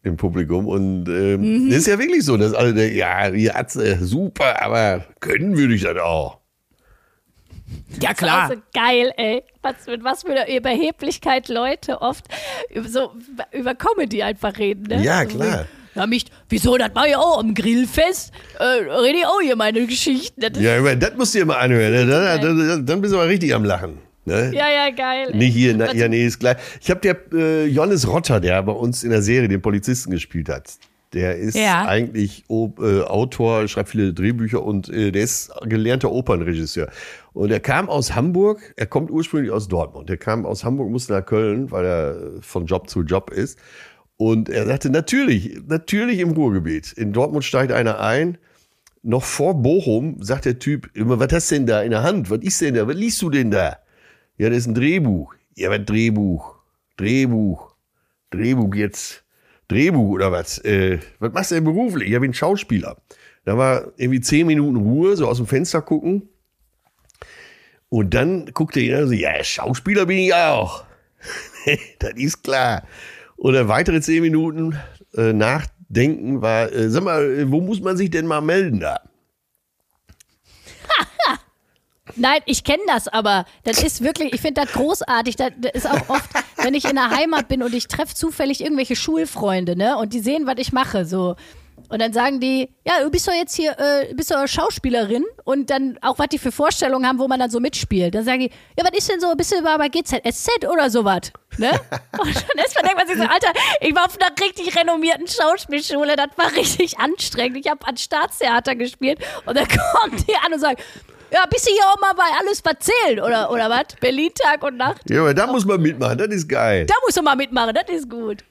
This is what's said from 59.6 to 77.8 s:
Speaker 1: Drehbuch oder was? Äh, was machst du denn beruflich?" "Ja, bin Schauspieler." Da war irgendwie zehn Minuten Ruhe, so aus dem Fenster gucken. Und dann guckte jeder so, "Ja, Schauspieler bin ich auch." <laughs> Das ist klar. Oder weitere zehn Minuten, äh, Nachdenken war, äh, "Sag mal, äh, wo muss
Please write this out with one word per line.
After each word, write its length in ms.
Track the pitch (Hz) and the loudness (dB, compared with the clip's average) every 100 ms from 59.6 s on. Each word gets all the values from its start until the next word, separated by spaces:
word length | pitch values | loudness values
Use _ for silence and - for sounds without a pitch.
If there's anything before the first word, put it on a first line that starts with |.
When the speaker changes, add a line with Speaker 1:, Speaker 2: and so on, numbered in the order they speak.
| _ | _
Speaker 1:
Drehbuch 420 | 101 165 156 101 | 2 2 4 2
oder 220 | 95 95 | 2 0
was? 260 | 90 82 - | 0 -4 -6
Äh, 400 | 113 98 95 87 - _ | 0 2 2 0 -6 _
was 140 | 110 | -4
machst 180 | 175 190 | -2 -2
du 60 | 165 | 0
denn 80 | |
beruflich?" 440 | 160 170 247 170 98 | 2 0 0 -2 0
"Ja, 100 | 120 | 2
bin 160 | 135 | 0
Schauspieler." 600 | 123 160 196 - 101 - - _ - - _ | 0 0 0 0 -2 -2 -14 _ -20 -20 _
Da 120 | - 110 | -2 2
war 340 | 131 127 - - | 2 0 -4 -4
irgendwie 240 | 127 131 | 0 0
zehn 260 | 123 147 165 | 2 2 4
Minuten 300 | 151 147 123 | 4 2 2
Ruhe, 400 | 104 135 185 196 | 2 4 4 2
so 120 | 123 | 2
aus 80 | 120 | 0
dem 100 | 113 | 0
Fenster 360 | 131 175 160 | 0 0 -2
gucken. 460 | - 156 165 196 202 _ _ _ _ _ _ _ _ _ - - - - _ _ _ | 0 -2 0 -2 -4 _ _ _ _ _ _ _ _ _ -20 -20 -20 -20 _ _ _
Und 260 | 117 98 | 0 2
dann 320 | 113 151 185 151 | 2 0 -2 -6
guckte 260 | - 160 139 | -4 -2 0
jeder 260 | 120 135 143 | 0 2 2
so, 60 | |
"Ja, 300 | 110 76 73 | 2 0 -2
Schauspieler 640 | - - - 127 190 202 180 | -4 -4 -4 -4 0 2 2
bin 120 | 190 | 2
ich 160 | 185 | 4
auch." 500 | 175 160 131 92 - - _ _ _ - - - - - | 4 4 2 -2 -8 -16 _ _ _ -14 -14 -14 -6 -2
<laughs> 320 | 147 - _ | -2 -4 _
Das 140 | 107 | -8
ist 280 | 110 135 - | -4 -6 -4
klar. 400 | - 135 123 104 - - - - - - | -2 0 0 -2 -8 -20 -20 -20 -20 -2
Oder 320 | 131 131 110 | 2 4 4
weitere 320 | 113 170 160 | 2 2 0
zehn 220 | 147 160 | 2 2
Minuten, 560 | 165 156 160 156 160 151 - - - - | 2 2 0 -2 -4 -6 -12 -20 -10 0
äh, 160 | 113 | 2
Nachdenken 1080 | 110 110 147 - _ - 107 139 160 113 135 | 4 2 0 -4 _ -4 0 2 0 -4 -2
war, 300 | 110 110 117 | 0 2 0
äh, 160 | 123 110 | 0 0
"Sag 140 | 127 | 0
mal, 180 | 190 156 | 0 0
äh, 280 | 143 135 135 | 0 0 0
wo 100 | 151 | 0
muss 200 | 180 214 | 0 -2